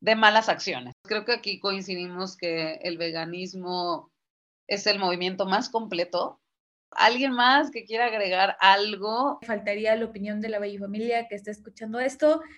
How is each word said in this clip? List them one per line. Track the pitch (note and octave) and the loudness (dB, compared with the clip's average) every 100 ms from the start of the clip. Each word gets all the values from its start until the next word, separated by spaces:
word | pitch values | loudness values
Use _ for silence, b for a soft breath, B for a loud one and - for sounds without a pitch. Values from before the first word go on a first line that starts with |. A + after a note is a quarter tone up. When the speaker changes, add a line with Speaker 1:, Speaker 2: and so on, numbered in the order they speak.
Speaker 1:
de | F#3+ | 0
malas | A3 G#3+ G#3+ G#3+ | 6 8 6 4
acciones. | E3 G3 C3+ B2 - | 0 -4 -6 -10 -14
Creo | - A3 | -6 -4
que | G#3 | -2
aquí | A#3 G#3 F#3+ | -4 -4 -6
coincidimos | G3 G3 F#3+ F3+ F3+ F3+ F#3 - | -4 -4 -6 -8 -8 -8 -8 -6
que | F3 E3 D#3+ - | -4 -4 -4 -6
el | F3+ E3 | -8 -6
veganismo | E3+ E3 E3 F3 F#3 F#3 F3+ F3+ F3 D#3+ - _ _ _ _ _ - | -6 -6 -8 -8 -10 -10 -6 -4 -4 -4 -8 _ _ _ _ _ -8
es | G3+ G#3+ | -2 -2
el | G3 | 0
movimiento | F#3 F3 F3+ F#3+ F#3+ | 0 0 -2 -2 0
más | G3 B3+ | 0 0
completo. | A#3 G#3+ F3 F3 F3+ - - _ _ _ _ _ | -4 -2 -4 -2 -2 -4 -8 _ _ _ _ _
¿Alguien | - G#3+ B3 C4+ | 4 4 4 0
más | B3 B3 C#4+ D4+ | 4 6 6 4
que | A3+ | -4
quiera | A3+ A3 A#3+ | -6 -2 0
agregar | A3 F#3+ F3+ G3 - | 0 0 2 2 6
algo? | F#3+ G3+ G#3 G3+ G#3 A3+ C#4 C#4+ | 6 8 4 -2 -2 0 -2 -4
Speaker 2:
Faltaría | - G#3 G#3 G#3 G#3+ A3 | -4 -4 -2 -2 0 0
la | |
opinión | A3 G#3 G#3 G#3 | 0 -6 -6 -6
de | A3 | -4
la | G#3+ | -4
Bella | G#3 G3+ | -6 -8
Familia | G3 G#3+ A#3 A#3 A3+ | -8 -6 -2 -2 -4
que | |
está | G#3 G#3 | -10 -12
escuchando | G#3 - - A3 A#3 | -14 -16 -14 -10 -6
esto, | C4 C4+ D4+ D#4+ D#4+ | -6 2 2 2 -2